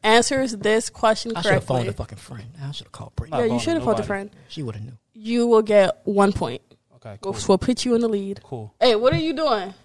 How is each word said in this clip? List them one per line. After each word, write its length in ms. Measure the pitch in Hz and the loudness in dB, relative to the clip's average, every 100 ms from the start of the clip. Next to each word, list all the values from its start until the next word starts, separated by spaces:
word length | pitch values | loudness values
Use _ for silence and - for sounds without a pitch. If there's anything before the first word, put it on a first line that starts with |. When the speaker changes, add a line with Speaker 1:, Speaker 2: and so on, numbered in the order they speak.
Speaker 1:
answers 480 | 214 233 233 269 262 214 | 6 4 4 0 -2 -2
this 320 | 208 220 - | 0 0 0
question 420 | - 220 214 233 226 | 0 0 0 -2 -4
Speaker 2:
I 40 | |
should 120 | 208 | 0
have 100 | 165 | 0
phoned 220 | - 127 110 | 0 -2 -2
Speaker 1:
correctly, 40 | |
Speaker 2:
a 40 | |
fucking 240 | 104 110 - | -6 -10 -12
friend. 320 | - 123 113 - | -16 -16 -16 -12
I 100 | 139 | -12
should 160 | 143 - | -12 -16
have 40 | |
called 240 | - - - | -18 -12 -10
Brittany. 220 | 160 156 | -6 -2
Speaker 3:
Not 0 | |
Speaker 1:
Yeah, 60 | 233 | 0
you 40 | |
Speaker 3:
phoning 120 | 240 | 0
Speaker 1:
should 100 | 269 330 | -2 -2
have 80 | |
called 120 | 247 214 | 0 -2
a 40 | |
Speaker 3:
nobody. 60 | 214 | -2
Speaker 1:
friend. 220 | 196 202 _ _ | -6 -8 _ _
Speaker 2:
She 140 | - | -12
would 120 | 131 104 | -10 -10
have 80 | |
knew. 140 | 107 120 _ | -14 -18 _
Speaker 1:
You 340 | 226 214 240 233 | -16 -4 0 4
will 140 | 226 | 4
get 400 | 214 208 190 - | 6 4 4 0
one 300 | - 202 196 | -2 2 2
point. 280 | 202 143 123 _ _ _ _ | 2 -4 -8 _ _ _ _
Speaker 3:
Okay, 220 | 113 104 | -20 -12
cool. 100 | - | -10
Speaker 1:
Which 140 | - - | -8 2
will 100 | 190 | 2
put 280 | - 247 254 | 2 -2 0
you 100 | 233 | 0
in 60 | |
the 80 | 233 | 0
lead. 320 | 214 196 202 | -2 -6 -12
Speaker 3:
Cool. 300 | _ 123 107 _ | _ -14 -14 _
Speaker 1:
Hey, 140 | 254 214 | 2 4
what 180 | 247 | 2
are 40 | 330 | 2
you 140 | 320 | -2
doing? 400 | 269 311 220 190 190 | -2 0 -2 -4 -14